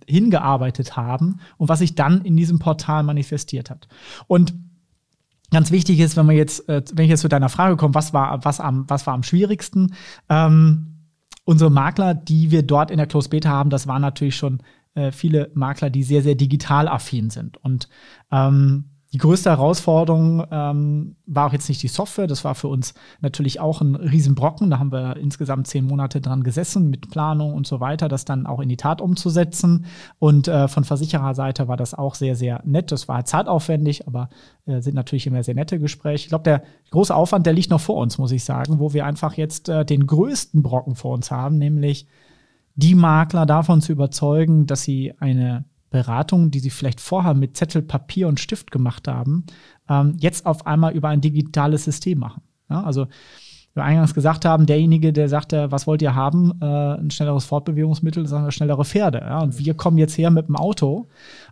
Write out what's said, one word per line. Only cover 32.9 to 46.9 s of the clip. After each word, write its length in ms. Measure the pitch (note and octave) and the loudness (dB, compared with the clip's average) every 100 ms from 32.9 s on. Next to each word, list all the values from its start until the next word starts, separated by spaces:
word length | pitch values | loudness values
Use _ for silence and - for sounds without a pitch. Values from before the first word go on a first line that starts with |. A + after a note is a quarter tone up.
Das 160 | C#3 - | -6 -6
war 180 | B2 B2 | -6 -2
zeitaufwendig, 800 | D#3+ G#3+ E3+ D#3+ D#3 D3+ C#3+ - | -2 0 -2 0 -2 -2 -4 -8
aber, 220 | B2 B2 _ _ _ - | -8 -10 _ _ _ -8
äh, 140 | B2+ | -6
sind 120 | B2 | -4
natürlich 320 | C#3 A#2+ C3+ C#3 | -6 -4 -4 -4
immer 160 | B2+ | -4
sehr 140 | A#2+ B2 | -4 -4
nette 240 | D#3 F3 | -4 -4
Gespräche. 460 | D3 - D#3 D3 - | -4 -6 -6 -6 -4
Ich 40 | |
glaub, 140 | D#3+ | -2
der 180 | D#3+ D3 - _ _ | 2 0 -2 _ _
große 240 | D#3+ G3 D3+ | 0 2 2
Aufwand, 320 | E3+ G3 E3 | 2 2 2
der 60 | |
liegt 180 | E3 - | 2 2
noch 100 | D#3+ | 0
vor 140 | - - | 0 -2
uns, 240 | A#2+ - | -2 -2
muss 120 | C3 | -4
ich 120 | B2+ | -4
sagen, 340 | - C3 C3+ D#3 | -4 -4 -2 0
wo 160 | D3+ | 0
wir 100 | D3 | -2
einfach 300 | C#3+ D3 D#3 | -4 -4 -6
jetzt, 340 | D#3 D#3 D#3 - | -4 -6 -6 -4
äh, 160 | D#3+ | -2
den 220 | D3 C#3+ C#3 | 0 2 2
größten 560 | D#3 A#3 C#4+ - D#3 | 2 2 -2 0 2
Brocken 320 | C3+ B2+ C3+ | 2 0 -4
vor 220 | A#2+ B2+ B2+ | -6 -6 -6
uns 160 | A#2+ | -6
haben, 260 | B2+ C3+ D3+ | -4 -2 0
nämlich 480 | D3 D3+ C#3+ C#3 - _ _ _ _ _ _ C#3+ | 0 0 -2 -4 -8 _ _ _ _ _ _ 2
die 180 | D#3 | 6
Makler 540 | F3+ E3 D#3 D#3+ F3 D3+ | 6 6 4 2 2 2
davon 340 | D3+ D#3+ D#3+ | 2 4 4
zu 120 | D#3 | 4
überzeugen, 760 | D3+ C#3 - D3 D3+ E3 D#3+ C#3+ | 0 -2 -2 0 2 4 4 2
dass 160 | C#3 | -2
sie 320 | - C3+ C3+ - | -2 -4 -4 -4
eine 480 | C#3 B2+ B2 A#2+ C#3+ _ _ | -2 0 0 -4 -8 _ _
Beratung, 600 | C3+ A#2+ A#2 - F3+ E3 | -2 0 -2 2 2 2
die 80 | C#3 | 0
sie 100 | C3 | -4
vielleicht 300 | - C#3 | -4 -4